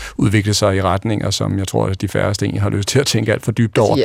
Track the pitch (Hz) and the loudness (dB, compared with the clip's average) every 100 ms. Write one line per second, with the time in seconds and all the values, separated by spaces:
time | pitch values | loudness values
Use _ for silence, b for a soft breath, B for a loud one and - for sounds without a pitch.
0 | B - - 107 101 104 104 95 92 98 | B -2 0 2 0 0 2 2 0 0
1 | 113 107 101 - 107 98 95 117 104 98 | -2 -2 -2 -2 -2 -2 -2 -2 -2 -2
2 | 98 104 98 101 104 104 104 104 98 127 | -2 0 0 0 -2 0 0 0 0 0
3 | 143 110 110 110 - 110 113 - 107 120 | 2 0 0 0 -2 0 0 2 2 2